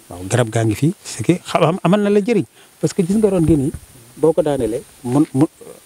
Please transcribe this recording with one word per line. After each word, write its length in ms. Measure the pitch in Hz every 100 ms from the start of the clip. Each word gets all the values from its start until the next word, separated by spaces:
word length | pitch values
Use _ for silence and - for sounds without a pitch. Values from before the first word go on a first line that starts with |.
| -
Waaw, 100 | 85 95
garab 220 | 120 113
gaa 140 | 113
ngi 100 | 113
fi, 200 | 101 151 -
c'est 180 | - -
que 80 | 113 170
xam, 340 | - - 160 185
amal 180 | 170 208
na 80 | 202
la 100 | 208
jëriñ. 240 | 202 208 - _ - _
Parce 120 | 156
que 100 | - 170
gis 80 | 220
nga 140 | 208
ron 160 | 185 156
gi 100 | 151
nii, 160 | 139 - - - - -
boo 160 | 156
ko 100 | 170
daanelee, 400 | 151 135 110 117 - -
mun, 200 | 123 139 156
mun, 140 | 131 - - - -